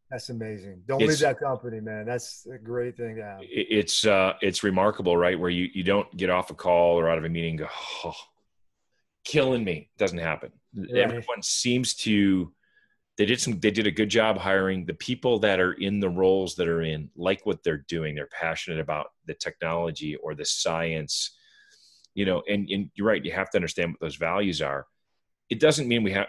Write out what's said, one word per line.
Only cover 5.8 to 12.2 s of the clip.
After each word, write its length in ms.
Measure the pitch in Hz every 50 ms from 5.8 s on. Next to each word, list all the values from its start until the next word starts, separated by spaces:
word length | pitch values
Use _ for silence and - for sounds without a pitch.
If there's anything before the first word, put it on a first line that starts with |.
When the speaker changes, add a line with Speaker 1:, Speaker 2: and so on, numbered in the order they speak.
| 87
Speaker 2:
don't 320 | 92 98 101 - - -
get 140 | 90 95 90
off 220 | 90 90 90 -
a 40 | 82
call 440 | - - 90 87 87 87 85 85 85
or 100 | 82 82
out 60 | 82 80
of 60 | 78
a 40 | 82
meeting 220 | 85 85 82 82 82
and 60 | 78
go, 80 | 78 73 - - - - - - -
"Oh, 100 | 85 - - - _ _ _ _ _ _ _ _ _ _ _ _ _ _ _ _ _ _ _ -
killing 400 | - - 147 135 131 127 120 110
me." 260 | 92 82 76 - _ _ -
Doesn't 200 | 104 92 85 85
happen. 340 | 82 82 76 - - 65 _ _ _ _ -
Speaker 1:
Right. 220 | 98 92 - 123
Speaker 2:
Everyone 460 | 156 185 226 120 120 107 - 120 107 -
seems 520 | - - - - 123 120 127 123 - -
to, 560 | - - 113 107 101